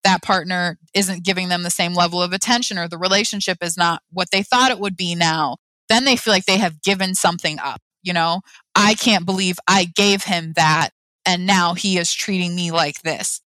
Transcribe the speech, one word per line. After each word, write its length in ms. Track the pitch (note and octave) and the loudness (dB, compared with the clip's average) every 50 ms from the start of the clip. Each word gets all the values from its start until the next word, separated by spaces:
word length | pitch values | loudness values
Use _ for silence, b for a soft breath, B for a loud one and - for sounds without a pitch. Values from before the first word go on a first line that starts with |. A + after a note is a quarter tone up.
| _ | _
that 180 | G3 F#3 E3+ | 2 0 0
partner 560 | - - G3+ F#3 D#3 F3+ F#3 F3+ F3 F3 E3+ _ _ _ _ | 0 0 0 0 0 -4 -4 -2 -2 -4 -6 _ _ _ _
isn't 300 | G3 G3+ F#3 F#3+ F3 E3+ | 0 0 0 -4 -4 -4
giving 240 | G3 F#3+ F#3 F#3 F3+ | -4 -2 -2 -2 -2
them 140 | F3+ F3 | -2 -2
the 80 | F3 F3 | -2 -4
same 240 | - - F3+ E3+ F3 | -2 -2 -2 -2 2
level 280 | F3 F3 E3+ F3 F3+ | 2 0 2 2 -2
of 100 | F3 F3+ | -2 -2
attention 460 | F#3 G3 - - A#3+ A#3+ A#3+ - G#3 F3+ | -2 -4 0 0 0 0 0 -4 -4 -6
or 100 | E3+ E3+ | -6 -6
the 100 | E3+ E3 | -6 -4
relationship 600 | F3 F#3 F#3+ G3+ G#3 - - G3+ - - F#3 F3 | -2 0 2 2 0 0 -4 -4 -4 -4 -4 -4
is 140 | F3 E3+ E3 | -4 -6 -2
not 260 | F3+ F3 E3+ E3 - _ _ | 0 2 0 0 -2 _ _
what 200 | E3+ F#3 F3+ - | -6 -6 -4 0
they 120 | - F#3+ | 0 -2
thought 280 | G3+ - B3+ B3 B3+ C4 | 0 2 2 4 4 2
it 80 | B3 F#3+ | 2 0
would 180 | G3+ G3 F#3 | -4 -6 -6
be 180 | E3+ F#3 F3 F3 | -4 -4 -4 -2
now, 420 | E3+ E3+ E3 D#3+ D#3+ D3+ C3+ A#2+ - _ _ _ _ _ - | 0 0 0 2 0 -2 -2 -4 -8 _ _ _ _ _ 2
then 160 | A3 A#3 C4 | 2 2 4
they 120 | C#4 B3+ | 2 0
feel 160 | A#3+ - A3+ | 2 2 2
like 140 | G#3 F#3 - | 2 2 2
they 120 | - F#3+ F#3+ | 2 2 2
have 240 | A3+ F3 D#3 D3+ | 2 0 -2 -2
given 320 | - G3 G3 F#3 F#3+ F#3 F#3 | -2 -2 0 0 -2 -2 -2
something 440 | - - F3+ F3 F3 - E3 D3+ D3 | 2 2 0 0 0 -4 -6 -6 -4
up, 220 | - C#3 B2 - _ _ _ _ | -8 -10 -10 -10 _ _ _ _
you 100 | _ F3+ | _ -4
know? 280 | F3+ E3+ E3 E3+ E3+ F#3+ B B B B B _ _ | -2 0 0 0 -2 -4 B B B B B _ _
"I 200 | G3 G3+ G#3 G#3+ | 2 4 4 2
can't 320 | - - B3+ G#3+ F#3 E3+ | 2 2 2 2 2 2
believe 320 | F3+ F#3+ F#3 F#3+ F3+ F3+ - - | 0 -2 0 0 0 -2 -2 0
I 180 | - F#3+ G3 F3+ | 2 2 2 2
gave 400 | F3 E3 - G3+ G3+ G3 G3 - | 0 0 0 2 2 2 0 0
him 280 | - F#3 E3+ E3 D#3+ D#3+ | -2 -2 -2 -2 -2 0
that, 340 | E3+ D#3+ D#3 D#3 D#3+ D3+ - _ _ _ _ _ _ _ | 2 4 4 4 2 0 -4 _ _ _ _ _ _ _
and 220 | F#3 F3+ F3 F3+ | -2 -2 0 2
now 280 | F#3+ G3+ F#3 F3 E3+ F3 | 2 2 4 4 2 0
he 240 | F3+ - G3+ F#3 F3+ | -2 -2 0 0 0
is 140 | E3+ - | 0 -2
treating 420 | - - - - G3 F#3 F3+ F3 F3 | -4 -4 -4 -4 -2 -2 -2 -4 -4
me 160 | F3+ F3 E3+ | -4 -4 -2
like 320 | E3 E3+ D#3 D3 D3+ - | 0 0 0 0 -2 -6
this." 380 | - D#3+ D#3+ - G#2 - - - _ | -6 -6 -6 -4 -6 -8 -8 -8 _